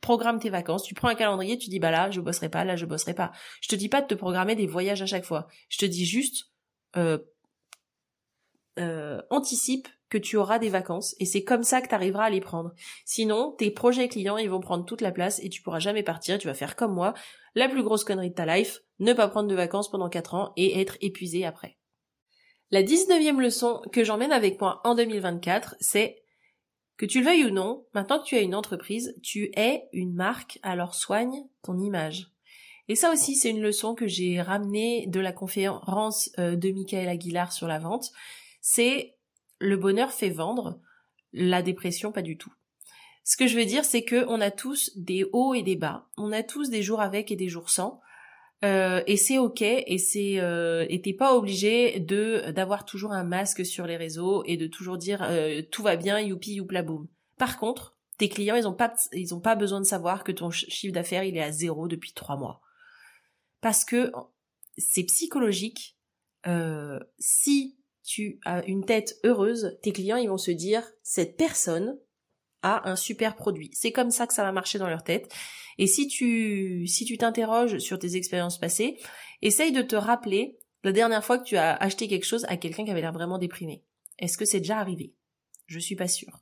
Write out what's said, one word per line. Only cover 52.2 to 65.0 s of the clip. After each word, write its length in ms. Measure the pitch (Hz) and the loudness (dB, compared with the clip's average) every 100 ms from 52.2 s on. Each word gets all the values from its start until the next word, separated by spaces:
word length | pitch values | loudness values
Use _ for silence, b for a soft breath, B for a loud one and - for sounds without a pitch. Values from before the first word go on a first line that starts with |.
| 214 226 139 | 2 0 -2
d'avoir 340 | 156 190 202 | -2 -2 -2
toujours 280 | - 196 208 | -4 -10 -6
un 120 | 196 | -4
masque 400 | 175 180 196 - | -2 -2 -2 -2
sur 220 | 180 - 170 | -4 -4 -6
les 100 | 170 | -6
réseaux 460 | 165 160 180 196 - | -6 -4 0 0 0
et 100 | 170 | -2
de 100 | 160 | -2
toujours 320 | 160 180 180 | -6 -8 -6
dire, 240 | 175 202 | -4 -2
euh, 400 | 185 170 156 147 160 | 0 2 0 -2 -6
tout 120 | - | -2
va 140 | 214 170 | 2 2
bien, 220 | 175 208 | 2 0
youpi, 360 | 214 185 214 | 0 -4 -6
youpla 280 | 202 185 185 | -8 -4 -4
boum. 240 | 165 160 151 _ _ _ | -2 -6 -8 _ _ _
Par 200 | 262 - | -4 -2
contre, 380 | 214 254 - _ _ - | -4 -4 -8 _ _ 0
tes 100 | 208 | 0
clients, 280 | 202 202 233 | 2 2 2
ils 100 | 214 | 2
ont 80 | |
pas, 180 | 185 233 233 - | 0 0 0 -4
ils 220 | - 175 | -4 -6
ont 60 | 175 | -2
pas 140 | 202 | 0
besoin 260 | 220 202 196 | 2 2 0
de 60 | 190 | 0
savoir 380 | 190 170 190 | 0 0 -2
que 80 | - | -2
ton 180 | 175 170 | -4 -4
ch-, 180 | 165 - | -4 -6
chiffre 240 | - 202 | -6 -4
d'affaires, 320 | 180 170 180 | -4 -2 -2
il 120 | 190 170 | -2 -2
est 60 | |
à 100 | 147 | -4
zéro 360 | 151 165 151 170 | -2 -4 -2 -4
depuis 240 | 165 - | -6 -10
trois 240 | - - 139 | -16 -8 -8
mois. 240 | 123 - b b b b b b b b b _ | -8 -12 b b b b b b b b b _
Parce 240 | 226 220 | 0 0
que 280 | - 240 247 247 - _ _ _ - - | 2 2 2 -2 -14 _ _ _ -20 -6
c'est 280 | - - | -2 0